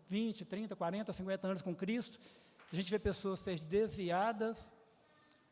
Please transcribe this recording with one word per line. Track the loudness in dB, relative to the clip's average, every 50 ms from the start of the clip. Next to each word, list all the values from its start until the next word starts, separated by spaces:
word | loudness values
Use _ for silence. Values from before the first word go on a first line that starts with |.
| -8 -2
vinte, | 0 2 2 2 0 -4 -6
trinta, | -4 -4 -4 -4 -4 -2
quarenta, | 0 0 0 0 0 -2 -2 -4
cinquenta | -4 -2 -2 0 0 0
anos | 0 0 0
com | 0 -2 -2
Cristo, | 0 0 0 2 0 0 -2 -8 -14 -20 -20 -20 -20 -20 -20 -20 -20 -12 -4 -4
a |
gente | -2 0 2
vê | 0 2
pessoas | 2 0 0 0 0 -2 -2 -2
serem | -2 -2 -2 -2 -2
desviadas | 2 2 4 4 2 2 0 0 2 4 4 4 4 2 2 0 0 -2 -4 -8 -14 -18 -20 -20 -20 -20 -20 -20 -20 -20 -20 -20 -20 -20 -20 _ _